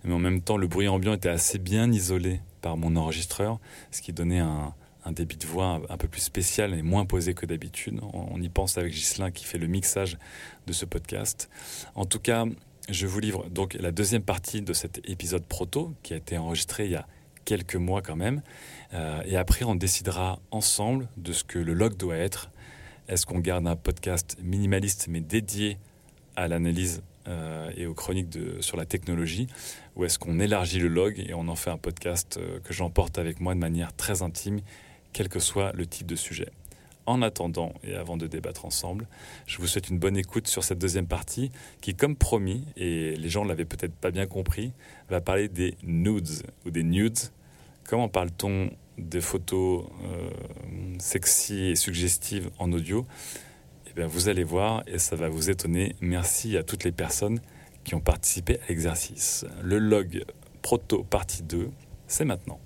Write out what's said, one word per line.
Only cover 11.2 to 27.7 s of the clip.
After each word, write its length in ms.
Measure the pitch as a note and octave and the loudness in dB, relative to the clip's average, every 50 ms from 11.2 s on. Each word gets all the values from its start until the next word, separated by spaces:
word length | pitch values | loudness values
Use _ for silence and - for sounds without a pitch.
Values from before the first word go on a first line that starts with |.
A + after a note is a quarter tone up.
| G#2 G#2+ - - - - - - - - - - - - - | -2 -2 -2 -4 -8 -10 -10 -16 -14 -12 -12 -12 -14 -12 -4
En 80 | - G2 | -4 2
tout 160 | F#2+ - A2 | 2 2 2
cas, 240 | - A#2+ A#2 A#2 A#2 A2+ A2+ - - - - - - - | 4 4 4 4 4 2 -2 -6 -14 -20 -20 -18 -8 -4
je 200 | G2+ E2+ G2 F#2+ | -2 -2 0 0
vous 100 | F2+ G#2 | 0 0
livre 300 | G#2 G#2+ F#2+ F#2+ F#2+ F2 | 0 0 0 -2 -4 -4
donc 260 | F2+ F#2 G2 F#2+ - | -2 -2 -2 -2 -2
la 160 | - F#2 F2 | -2 -2 -2
deuxième 320 | E2+ F#2 G#2 F#2 A#2 A2+ | 2 2 2 4 2 2
partie 400 | G2+ - G2 F#2 - - - G#2+ | 2 2 0 0 -2 -4 -4 -4
de 100 | G2+ F2 | -4 -2
cet 280 | E2+ - - - - - - - | -2 -2 -2 -4 -10 -10 -8 -8
épisode 360 | F#2+ F2+ - E2+ F#2 F2 D#2+ | -8 -6 -4 -2 -2 -2 -2
proto 480 | - - - F#2 F2 - C#3+ E3 E3+ D3+ - - | -2 -4 -4 -4 -2 -2 -2 -2 -2 -8 -12 -10
qui 100 | - E2+ | -10 -10
a 20 | |
été 220 | D#2+ - - - E2+ | -8 -6 -4 -4 -2
enregistré 460 | D#2+ E2 E2 D#2 - - - - G#2+ | -2 -2 0 -2 -2 -2 -2 -2 0
il 80 | G2 | 0
y 40 | F2 | 0
a 120 | D#2 - - - - - - - - - | -2 -4 -10 -18 -20 -20 -20 -20 -12 -2
quelques 300 | - G#2+ F#2+ F2 - - | -2 0 0 0 -2 -2
mois 260 | F#2 F2 F2+ F#2+ G2 | 0 0 2 0 0
quand 140 | F#2+ - D#2 | -2 -2 -4
même. 280 | D#2+ F2+ A2 C3+ D3 - - - - - - - - - - - | -2 0 0 0 -2 -4 -8 -18 -20 -18 -18 -18 -18 -16 -8 -6
Euh, 260 | E2+ D#2+ D#2 D#2 D#2 F2+ | -4 -4 -2 -4 -4 -2
et 120 | F#2 F#2+ | 2 2
après, 280 | F#2 F#2 F#2 - - B2+ | 2 4 4 4 4 4
on 100 | A#2 G#2 | 2 2
décidera 640 | F2 F#2+ F#2+ - - - - F2 F2+ F#2 F#2 F#2 - - - | 2 2 2 0 0 0 -2 -2 0 0 0 -2 -4 -8 -6
ensemble 560 | - A2 G#2+ - - - G#2 A2+ B2+ C3+ B2+ B2 - | -4 0 2 2 2 2 2 2 0 0 -2 -6 -10
de 160 | - F2 F2 | -10 -6 -4
ce 100 | E2+ - | -4 -4
que 160 | - - - F2+ | -4 -4 -2 -2
le 160 | E2+ E2 E2 | 0 2 4
log 220 | E2+ G#2+ A2+ G#2 | 4 4 4 4
doit 200 | F2+ F#2 F2+ E2 | 0 -2 -2 0
être. 360 | D#2+ F2 G2+ - - - - - - - - - - - - - - - - | 0 0 0 -2 -4 -10 -14 -16 -20 -20 -20 -20 -18 -20 -20 -20 -18 -6 -2
Est-ce 180 | F#2 F2 - | 0 0 0
qu'on 140 | - F2 F2+ | 0 0 0
garde 260 | E2+ F2+ F2+ F2+ E2+ | 2 2 2 2 2
un 80 | E2+ E2+ | 2 0
podcast 640 | E2+ - - - - - F#2+ F2+ E2+ F2 - - - | 2 0 -2 -2 0 -2 0 0 0 -2 -4 -8 -6
minimaliste 680 | F#2 F2+ F#2 G2 G2+ G2 G2 F#2+ G2+ G2 - - - - | -2 0 2 2 4 4 4 4 4 0 0 -2 -2 -2
mais 120 | E2+ E2+ | -2 -4
dédié 580 | D#2+ D#2 F#2+ A2+ G#2+ F#2+ F#2+ G2+ G#2 G#2 G2+ G2 - - - - - - - - - - - | -2 2 0 0 0 0 -2 -2 0 -2 -2 -6 -12 -20 -20 -20 -20 -20 -20 -20 -20 -10 -4
à 100 | - F2+ | -2 0
l'analyse, 560 | E2+ E2+ E2+ E2+ E2+ E2+ F2 F#2 F2+ E2+ E2 - - - - - | 2 2 2 4 2 2 2 2 0 -2 -4 -8 -14 -20 -14 -10
euh, 460 | F2+ F2+ E2 D#2+ D#2+ D#2+ D#2+ D#2 E2 | -8 -6 -6 -6 -6 -6 -8 -8 -8